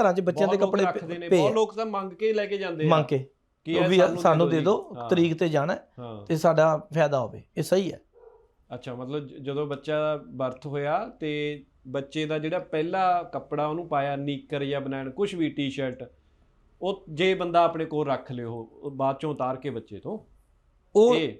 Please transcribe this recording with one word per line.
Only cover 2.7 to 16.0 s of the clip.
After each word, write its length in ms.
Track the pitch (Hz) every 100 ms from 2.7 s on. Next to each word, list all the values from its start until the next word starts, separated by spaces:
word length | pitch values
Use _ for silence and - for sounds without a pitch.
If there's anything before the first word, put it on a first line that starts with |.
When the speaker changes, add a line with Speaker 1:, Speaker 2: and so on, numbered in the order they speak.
| 160 156
Speaker 2:
ਆ 40 |
Speaker 1:
ਮੰਗ 160 | 156 139
ਕੇ। 240 | 139 131 _ _ _
Speaker 2:
ਕਿ 160 | 160 165
Speaker 1:
ਉਹ 40 |
Speaker 2:
ਇਹ 60 | 175
Speaker 1:
ਵੀ 80 | 185
Speaker 2:
ਸਾਨੂੰ 240 | 180 175
Speaker 1:
ਸਾਨੂੰ 280 | 175 160 170
Speaker 2:
ਦੇ 80 | 160
Speaker 1:
ਦੇ 60 |
Speaker 2:
ਦਿਓ 100 | 165
Speaker 1:
ਦਿਓ, 200 | 240 339
Speaker 2:
ਜੀ। 80 | 143
ਹਾਂ। 80 | 117
Speaker 1:
ਤਰੀਕ 300 | 175 170 160
ਤੇ 100 | 175
ਜਾਣਾ 240 | 151 151
ਹੈ 140 | - - -
Speaker 2:
ਹਾਂ। 260 | 120 107 101
Speaker 1:
ਤੇ 100 | 160
ਸਾਡਾ 420 | 170 156 160 151
ਫਾਇਦਾ 420 | - 156 147 135
ਹੋਵੇ। 240 | 110 107 - -
ਇਹ 60 |
ਸਹੀ 280 | 147 185 180
ਹੈ। 100 | - _ _ - - _ _ -
Speaker 2:
ਅੱਛਾ, 220 | 123 135 123
ਮਤਲਬ 320 | 127 151 135
ਜ-, 100 | 160
ਜਦੋਂ 300 | 135 139 147
ਬੱਚਾ 520 | 139 151 151 151 151 -
ਬਰਥ 380 | 127 131 127 147
ਹੋਇਆ 420 | 143 143 175 233 -
ਤੇ 440 | 156 147 147 147 - _ 131
ਬੱਚੇ 380 | 135 139 156 151
ਦਾ 140 | 156
ਜਿਹੜਾ 200 | 156 180
ਪਹਿਲਾ 640 | 170 160 170 190 185 175
ਕੱਪੜਾ 440 | 156 135 - 147 151
ਉਹਨੂੰ 200 | 160 170
ਪਾਇਆ, 280 | 143 139 139
ਨੀਕਰ 480 | 143 135 - 143
ਜਾਂ 180 | 139 139
ਬਨੈਣ, 280 | 135 135 131
ਕੁਛ 260 | 131 202 180
ਵੀ, 140 | 151
ਟੀ-ਸ਼ਰਟ, 600 | 143 139 135 131 127